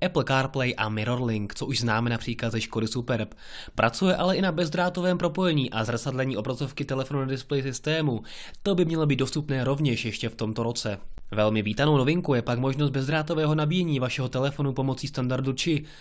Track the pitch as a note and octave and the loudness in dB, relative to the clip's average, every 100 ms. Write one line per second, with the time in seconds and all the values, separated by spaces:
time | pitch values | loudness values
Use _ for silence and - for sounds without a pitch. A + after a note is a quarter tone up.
0 | F3+ E3 B2 C3+ C3+ C#3 B2 - A2 G#2+ | 0 0 2 2 2 0 0 0 -2 0
1 | G#2+ B2 B2 G#2+ G#2 - A2 B2 A#2 A2 | 0 0 0 -2 -4 -6 -4 -2 2 2
2 | A#2 A2+ - A2 A#2 A2+ A2 A2+ A2 B2 | 2 -2 -4 -4 -2 -2 -2 -2 -2 -2
3 | A#2+ A#2+ B2 - - - - - A2 - | -2 -2 -2 -8 -16 -14 -10 2 2 4
4 | F#3+ - F3+ F#3+ F#3+ D#3+ E3 F3 F3+ F3+ | 2 2 2 2 0 0 -2 0 0 0
5 | F3+ F3+ E3+ E3 F#3 D3+ C3 A2 A2+ A#2 | 0 0 0 0 2 2 0 -2 -2 -2
6 | C#3+ B2+ C3 G#2+ G#2+ A#2+ C#3 - C#3 C3 | -2 -2 -2 -2 -4 -4 -6 -6 -4 -4
7 | C3 C#3+ C3+ C3+ - C#3+ C3+ B2 D3+ D#3+ | -2 -2 -2 -4 -2 -2 -2 -4 -2 0
8 | D3+ A2+ - - - - G3+ F3+ E3+ E3 | 0 -2 -6 -12 -14 -6 0 2 2 2
9 | D3+ C3+ - D3+ D3 C3+ B2+ C#3 D3 A2+ | 2 2 0 -2 -2 0 0 2 2 2
10 | A2+ - A#2+ - A2 A2 A#2 A#2+ A2 G2+ | -2 -4 -6 -4 -4 -2 -2 -2 -4 -6
11 | - - - G#2 G#2+ A2 G#2 G#2 D3 C#3+ | -8 -10 -4 2 4 4 2 2 4 6
12 | B2+ E3+ F3 B2 A#2+ A#2+ C3 C3+ D3 C#3 | 4 2 2 2 2 0 0 2 0 0
13 | C3 D#3+ D3+ D#3+ D3+ D3+ D3+ F#3 E3+ C#3 | 0 0 0 2 2 4 4 2 2 2
14 | B2 - B2+ C3 C#3 C#3+ C#3 C3 C3+ B2+ | 0 0 -2 0 0 0 0 0 0 0
15 | D3 - B2+ B2+ C3 C3 F3 D3+ - - | -4 -2 -2 0 0 0 0 0 -2 -14